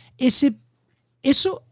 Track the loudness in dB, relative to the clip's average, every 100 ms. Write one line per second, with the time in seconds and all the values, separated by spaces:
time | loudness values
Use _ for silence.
0 | _ _ -2 2 0 -2 _ _ _ _
1 | _ _ -2 0 -2 -6 -14